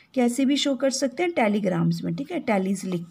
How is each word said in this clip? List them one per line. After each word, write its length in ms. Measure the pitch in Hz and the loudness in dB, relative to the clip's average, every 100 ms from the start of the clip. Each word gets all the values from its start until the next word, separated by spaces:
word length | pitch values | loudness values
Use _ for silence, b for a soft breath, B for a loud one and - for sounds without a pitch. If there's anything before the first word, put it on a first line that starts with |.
| B | B
कैसे 300 | 262 240 247 | 0 0 2
भी 120 | 269 285 | 2 2
शो 180 | 285 | 0
कर 160 | 254 269 | 0 0
सकते 320 | 269 277 269 | 0 -2 0
हैं 100 | 349 | -2
टेलीग्राम्स 720 | 339 214 208 190 170 170 170 | 2 2 2 0 2 0 0
में, 120 | 175 170 | -4 -6
ठीक 160 | 185 | -6
है, 80 | 339 | -6
टैलीज 440 | - 202 190 190 | 0 0 0 -4
लिख 200 | 185 175 170 | -4 -6 -4